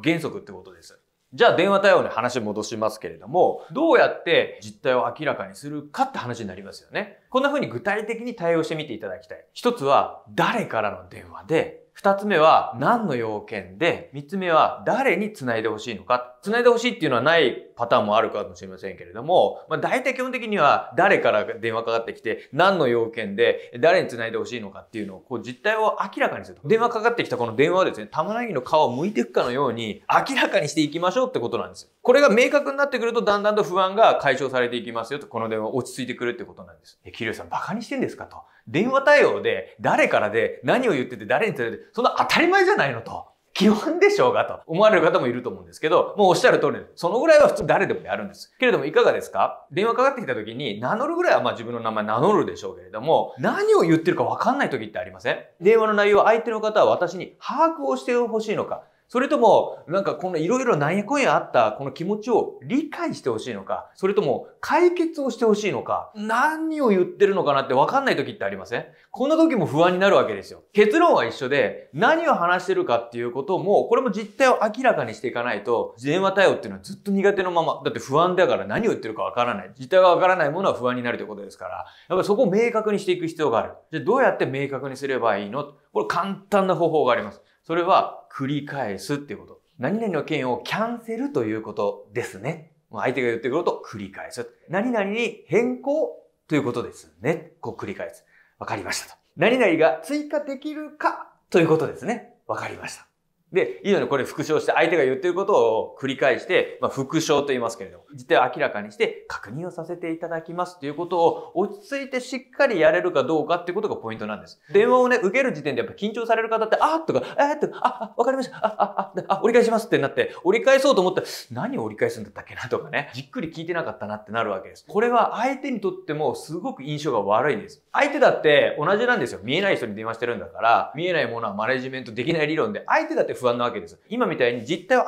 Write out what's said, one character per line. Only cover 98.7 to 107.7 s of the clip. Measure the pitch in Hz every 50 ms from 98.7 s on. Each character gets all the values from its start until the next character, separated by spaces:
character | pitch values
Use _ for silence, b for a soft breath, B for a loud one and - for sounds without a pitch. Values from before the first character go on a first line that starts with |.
| 113
り | 104
ま | 90 95
し | - - -
た」 | - -
と。 | _ _ _ -
何 | - 170 214 247 262
々 | 233 190 160
が | 156 156 156 - -
追 | - - 285 302 294 294
加 | 311 294
で | 294 285 277 262
き | - 302 302
る | 302 302 294 -
か | - - 349 - - - - _ _ _ -
と | - 180
い | 165
う | 156
こ | 156
と | - 143
で | 113 - -
す | -
ね。 | 180 233 208 - - _ _ _ -
「わ | 107
か | - - -
り | 104 95
ま | 98 -
し | -
た」。 | - - _ _ _ _ _ _ _ _ -
で、 | - 190 - - - -
以 | - 196
上 | 196 156
に | 127 -
こ | 135 135
れ | 117
復 | - - - 185
唱 | - 160 143
し | -
て、 | -
相 | - 143 165 165
手 | 180 160
が | 135
言 | 131 131
っ |
て | 131 - 180
る |
こ | 170 180 -
と | - -
を | 117 117 113 110 110 92 - - -
繰 | - 131
り | 131 131
返 | 151 135 120 107
し | -
て、 | - - 139 - - - -
ま | 127 113
あ、 |
復 | - 139 135 - 160 160
唱 | - - 151 143
と | - 143
言 | 131
い | 123
ま | 117 110